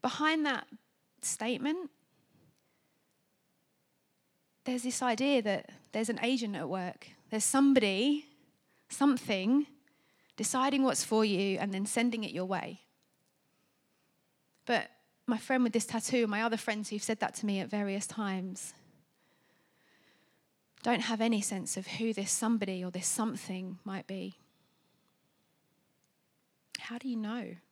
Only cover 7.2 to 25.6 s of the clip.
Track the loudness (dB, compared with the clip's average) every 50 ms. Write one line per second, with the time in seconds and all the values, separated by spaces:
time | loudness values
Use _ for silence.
7.2 | _ _ -4 -2 0 2 6 6 8 8 8 8 6 4 2 4 4 4 2 2
8.2 | -2 -10 _ _ _ _ _ _ _ _ _ _ _ _ -2 4 4 4 4 4
9.2 | 0 -2 -2 0 2 4 4 4 2 0 -6 _ _ _ _ _ _ _ _ _
10.2 | _ _ _ -4 -4 0 0 2 2 2 4 4 4 4 2 0 0 2 4 4
11.2 | 4 4 4 2 2 0 0 0 -2 -2 -2 -2 -2 -2 0 2 2 2 0 -2
12.2 | -6 -4 -4 -4 -4 -2 -2 -4 -4 -8 -12 -14 _ _ _ _ _ _ _ _
13.2 | _ _ _ _ _ _ _ _ _ _ _ _ _ _ _ _ _ _ _ _
14.2 | _ _ _ _ _ _ _ _ _ 0 0 0 0 -2 _ _ _ _ _ _
15.2 | _ -2 -2 -2 0 0 2 4 4 4 2 0 -2 0 -4 -4 -2 0 2 2
16.2 | 2 2 2 0 0 0 0 -2 -2 -2 -4 -4 -4 -6 -6 -6 -2 -2 -2 -2
17.2 | -2 -4 -2 -4 -2 -2 -2 -2 -2 -2 -2 -2 -2 -2 -2 -4 -6 -6 -6 -4
18.2 | -4 -2 -2 -4 -4 -6 -8 -10 -12 -14 -16 -18 _ _ _ _ _ _ _ _
19.2 | _ _ _ _ _ _ _ _ _ _ _ _ _ _ _ _ _ _ _ _
20.2 | _ _ _ _ _ _ _ _ _ _ _ _ 0 2 2 2 2 -2 0 0
21.2 | 2 2 2 2 0 -2 -4 -4 -4 -6 -6 -6 -8 -8 -6 -4 -2 -2 -2 -2
22.2 | -2 -2 -2 0 2 2 2 0 0 -2 -4 -6 -6 -6 -6 -4 -4 -2 -2 0
23.2 | -2 -2 -2 -6 -8 -8 -8 -6 -6 -8 -10 -10 _ -8 -8 -8 -8 -8 -8 -8
24.2 | -8 -10 -12 _ _ _ _ _ _ _ _ _ _ _ _ _ _ _ _ _
25.2 | _ _ _ _ _ _ _ _